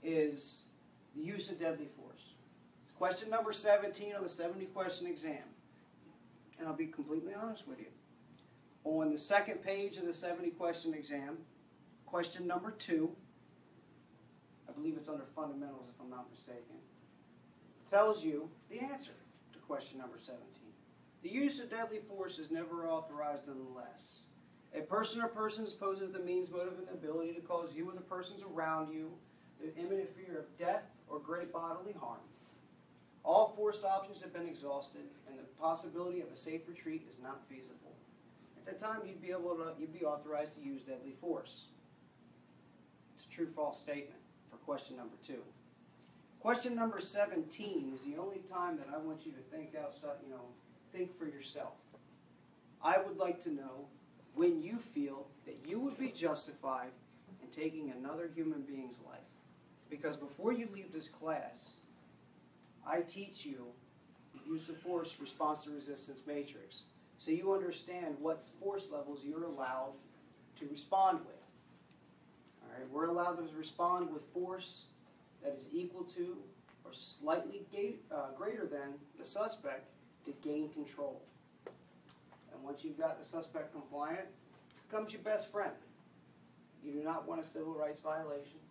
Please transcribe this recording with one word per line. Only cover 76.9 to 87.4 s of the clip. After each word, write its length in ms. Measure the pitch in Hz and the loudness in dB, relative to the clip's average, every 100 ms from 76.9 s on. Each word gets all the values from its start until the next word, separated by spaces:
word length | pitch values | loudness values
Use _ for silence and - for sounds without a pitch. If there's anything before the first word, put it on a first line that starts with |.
slightly 720 | - - - 151 165 - 202 - | -10 -10 -4 2 2 2 -6 -8
ga-, 280 | 202 226 - - | 0 0 -2 -4
uh, 220 | 190 - - | -2 -2 -2
greater 280 | 208 226 165 | -2 0 -2
than 280 | 143 143 143 - - | -2 -4 -8 -12 -14
the 60 | 165 | -6
suspect 640 | 202 214 - 143 - - - - - - | 0 0 0 -4 -4 -8 -20 -20 -14 -10
to 60 | 143 | -6
gain 280 | 156 147 151 | 0 0 0
control. 520 | 151 143 - 143 127 - - - - - - - - - - - - - | -2 -6 -4 -4 -4 -12 -20 -20 -16 -14 -14 -20 -20 -20 -20 -20 -20 -16
And 100 | 123 | -12
once 220 | 135 143 156 | -8 -4 -4
you've 120 | 147 | 2
got 220 | 160 - | 2 2
the 60 | - | -4
suspect 480 | 165 160 160 147 | -4 -4 -4 -4
compliant, 540 | 151 131 143 147 175 190 - - - - - - | -8 -6 -2 0 0 -4 -10 -20 -20 -20 -20 -4
comes 220 | 220 214 | -2 -2
your 100 | 214 | -4
best 300 | 214 214 - | 2 2 2
friend. 240 | 208 190 - - - - - - - - - - - | 0 0 -2 -14 -20 -20 -20 -20 -20 -20 -20 -20 -12
You 100 | 143 | -4
do 100 | 143 | -2
not 240 | 151 165 - | 0 0 0
want 140 | 165 | -4